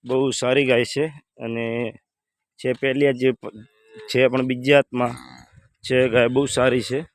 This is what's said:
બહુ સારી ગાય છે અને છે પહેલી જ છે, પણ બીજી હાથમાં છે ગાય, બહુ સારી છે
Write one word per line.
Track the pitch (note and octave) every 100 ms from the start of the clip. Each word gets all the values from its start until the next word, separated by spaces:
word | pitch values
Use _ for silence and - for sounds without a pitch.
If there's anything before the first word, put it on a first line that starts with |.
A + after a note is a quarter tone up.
બહુ | B2 C3 C3+
સારી | A#2 B2 C3+ C3+
ગાય | A#2+ A#2
છે | - D#3 C#3+ _ _
અને | A#2 A#2 A#2 A#2 A#2+ - _ _ _ _ _ _
છે | B2+
પહેલી | B2 C3+ C3 C#3+
જ | B2 C3 A#2+ - G#2+ A#2 _ _ - -
છે, | B2 B2+
પણ | C3
બીજી | B2+ B2 B2+
હાથમાં | C#3+ C3 B2 B2 A#2+ B2+ B2+ B2 - _ _
છે | - B2+ B2+
ગાય, | A#2 A#2
બહુ | B2+ C#3
સારી | - B2+ B2+
છે | A2 C3 E3